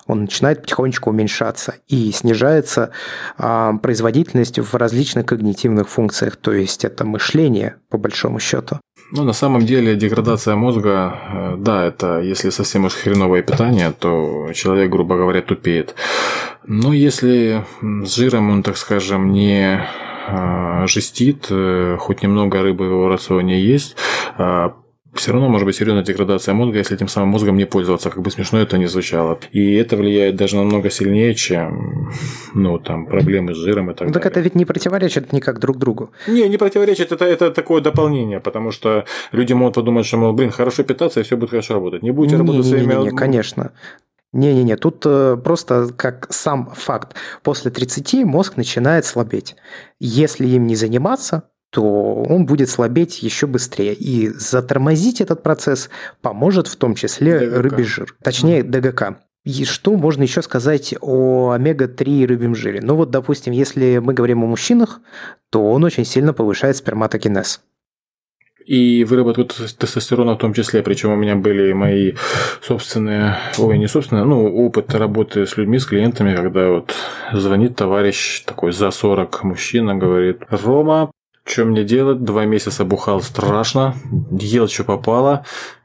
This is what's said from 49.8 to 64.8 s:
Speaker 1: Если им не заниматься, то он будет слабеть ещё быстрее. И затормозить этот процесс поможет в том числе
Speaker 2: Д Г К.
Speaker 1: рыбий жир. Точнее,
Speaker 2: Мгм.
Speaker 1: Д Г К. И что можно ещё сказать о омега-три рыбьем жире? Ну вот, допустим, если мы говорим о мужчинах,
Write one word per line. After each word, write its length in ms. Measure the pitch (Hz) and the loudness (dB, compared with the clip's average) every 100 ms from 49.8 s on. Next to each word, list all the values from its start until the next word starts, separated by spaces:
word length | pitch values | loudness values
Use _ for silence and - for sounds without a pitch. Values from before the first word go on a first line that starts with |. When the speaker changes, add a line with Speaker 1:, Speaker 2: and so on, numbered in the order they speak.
| - - | -20 -10
Speaker 1:
Если 460 | 120 113 151 - 127 | -2 2 2 2 2
им 200 | 123 117 | 2 2
не 80 | 110 | 0
заниматься, 680 | 110 120 170 262 - 165 - _ _ | 0 0 0 -2 -4 -6 -6 _ _
то 120 | - | 0
он 600 | 107 104 104 107 123 175 143 | 2 2 0 -2 2 2 4
будет 240 | 143 127 | 2 2
слабеть 520 | - 117 127 165 - | 0 0 2 0 -2
ещё 240 | 117 - 147 | -6 -2 -2
быстрее. 460 | 127 - - 101 | -2 -2 -4 -4
И 340 | - - 123 110 | -4 -2 0 0
затормозить 920 | 113 - 127 127 131 139 156 220 247 | -2 -2 0 0 0 2 2 2 0
этот 200 | 196 165 | -2 0
процесс 460 | 151 147 - 131 - - - - | 0 0 0 -2 -4 -14 -18 -8
поможет 460 | 123 101 160 190 - | -8 0 2 2 0
в 80 | - | -2
том 200 | 123 107 | -2 0
числе 440 | 110 - 151 165 | -4 0 2 2
Speaker 2:
Д 60 | 117 | 2
Г 40 | |
К. 100 | 123 | 2
Speaker 1:
рыбий 220 | 131 131 113 | 2 2 0
жир. 300 | - - - | -2 -8 -8
Точнее, 380 | 135 127 151 165 | -6 0 2 2
Speaker 2:
Мгм. 80 | 120 | 2
Speaker 1:
Д 100 | 127 | 0
Г 100 | 127 | 0
К. 280 | 127 101 95 _ _ 147 | -2 -4 -6 _ _ -8
И 200 | 135 135 | -4 -4
что 300 | - 196 208 | -2 0 2
можно 280 | 151 139 | 2 2
ещё 180 | 131 - | 0 0
сказать 540 | - 127 131 147 - - | -2 -2 0 0 -2 -6
о 500 | 143 131 131 127 123 | 0 2 4 2 2
омега-три 720 | 120 143 147 127 123 131 143 127 | 2 0 0 -2 -2 0 2 4
рыбьем 300 | 120 120 110 | 2 0 -2
жире? 260 | 104 101 | -4 -4
Ну 140 | 113 156 | 0 2
вот, 140 | 151 | 2
допустим, 420 | 135 127 143 - | 0 -2 -4 -2
если 460 | 123 139 139 127 123 | 0 0 2 2 2
мы 140 | 120 | 2
говорим 300 | 127 120 117 | 2 2 2
о 40 | 113 | 0
мужчинах, 520 | 113 - 240 | 0 2 2